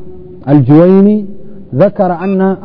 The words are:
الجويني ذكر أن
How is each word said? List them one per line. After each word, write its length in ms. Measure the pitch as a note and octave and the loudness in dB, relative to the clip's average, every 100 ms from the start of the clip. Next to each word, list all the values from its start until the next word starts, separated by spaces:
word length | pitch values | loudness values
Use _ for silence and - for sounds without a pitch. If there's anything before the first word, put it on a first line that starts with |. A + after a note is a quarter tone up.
| - - - - - | -18 -20 -20 -12 0
الجويني 760 | D3 B2 D3+ F3+ F#3+ G3+ G#3+ F#3+ - - - - B2+ | 0 4 4 6 4 4 0 -4 -12 -16 -18 -8 -2
ذكر 380 | G3 G3+ F3+ | -2 0 -4
أن 420 | E3 F#3+ F#3+ F#3+ F#3 | -4 -4 -2 -2 -2